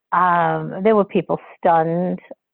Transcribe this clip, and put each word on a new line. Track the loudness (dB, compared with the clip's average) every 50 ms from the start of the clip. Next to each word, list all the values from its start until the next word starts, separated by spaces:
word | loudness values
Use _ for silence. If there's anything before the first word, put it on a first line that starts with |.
| _ _
Um, | -2 0 2 2 2 2 0 0 -2 -4 -6 -8 -8 -2
there | 0 2 2
were | 2 2
people | 0 -2 -4 -2 -2 -6 -6 -6 -16 -18
stunned, | _ 0 2 2 4 2 0 -2 -2 -2 -4 -6 -8 -12 _ -20 -20 _ _